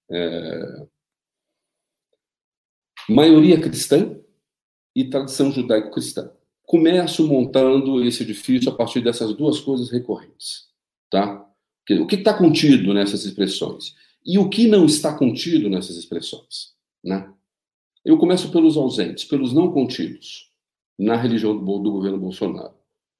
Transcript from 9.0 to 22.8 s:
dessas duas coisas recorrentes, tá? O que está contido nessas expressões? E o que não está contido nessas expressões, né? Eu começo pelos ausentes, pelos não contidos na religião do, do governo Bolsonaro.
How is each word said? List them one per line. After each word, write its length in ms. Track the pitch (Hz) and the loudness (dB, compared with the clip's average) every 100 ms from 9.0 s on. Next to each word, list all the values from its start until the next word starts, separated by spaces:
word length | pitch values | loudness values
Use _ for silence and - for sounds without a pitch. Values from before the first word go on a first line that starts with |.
dessas 340 | 120 117 110 104 | -2 -2 -4 -2
duas 240 | 147 147 | -2 -2
coisas 320 | - 135 120 | -2 -6 -4
recorrentes, 800 | 123 123 98 - _ - - _ _ _ _ - | -6 -6 -10 -10 _ -16 -16 _ _ _ _ -4
tá? 360 | 95 101 101 - _ _ _ - | -2 -2 -6 -18 _ _ _ -2
O 200 | 202 175 | -2 0
que 80 | 196 | 0
está 180 | 220 | 0
contido 600 | 208 170 - 151 123 95 101 | 4 4 4 4 4 4 0
nessas 300 | 98 101 98 | 0 -4 -8
expressões? 680 | - 92 - 80 - - _ _ _ - | -4 -4 -4 -8 -10 -16 _ _ _ -2
E 140 | 190 | 0
o 100 | 185 | 2
que 180 | - 233 | 2 4
não 180 | 208 156 | 6 6
está 300 | - 156 151 | 4 -2 0
contido 540 | 131 - 170 160 104 | -2 -2 -2 0 0
nessas 280 | 92 92 85 | -4 -6 -14
expressões, 760 | - 85 - - _ - - _ _ _ | -12 -12 -12 -16 _ -16 -18 _ _ _
né? 280 | 87 95 95 - _ _ _ _ _ _ | -8 -8 -8 -20 _ _ _ _ _ _
Eu 160 | - 156 | 2 4
começo 320 | 175 180 - | 4 0 0
pelos 260 | 170 160 147 | 2 4 4
ausentes, 480 | 131 107 95 - - | -2 -2 -6 -6 -4
pelos 260 | 135 127 | -4 0
não 200 | 135 175 | 0 0
contidos 800 | 143 123 - - - - - _ _ _ _ _ - | 0 -2 -4 -10 -10 -18 -20 _ _ _ _ _ -6
na 200 | 104 113 | -2 0
religião 420 | 120 113 107 104 | 0 -2 -2 -4
do, 220 | 92 101 | -4 -4
do 120 | 101 | -4
governo 280 | 98 98 98 | -4 -4 -6
Bolsonaro. 560 | 92 - 98 90 - _ | -8 -6 -8 -8 -14 _